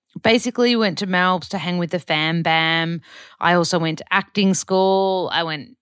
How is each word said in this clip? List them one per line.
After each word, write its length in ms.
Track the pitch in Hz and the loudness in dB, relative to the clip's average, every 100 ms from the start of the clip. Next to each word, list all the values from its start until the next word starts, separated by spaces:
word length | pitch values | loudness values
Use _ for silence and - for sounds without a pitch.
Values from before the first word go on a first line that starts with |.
| _ - | _ -4
Basically 520 | - 233 254 240 240 233 | 2 2 0 0 2 2
went 220 | 214 156 | 0 -2
to 80 | 190 | -2
Malbs 420 | 185 185 185 - | 2 2 0 -2
to 100 | 196 | -6
hang 180 | 160 180 | -4 -2
with 140 | 170 | -2
the 80 | 135 | -4
fam 420 | - 156 156 170 | -2 -2 0 0
bam. 600 | 165 160 160 165 165 170 - - - - | 0 0 2 0 -2 -6 -10 -20 -20 -4
I 140 | 170 | 2
also 240 | 175 165 180 | 2 2 0
went 220 | 160 160 | -2 -4
to 120 | - | -4
acting 440 | 190 - 208 190 185 | -4 -2 0 0 0
school. 720 | - 185 190 190 190 185 165 | 0 2 2 2 2 -2 -2
I 120 | 151 | -4
went 340 | 165 151 - - | -4 -6 -12 -16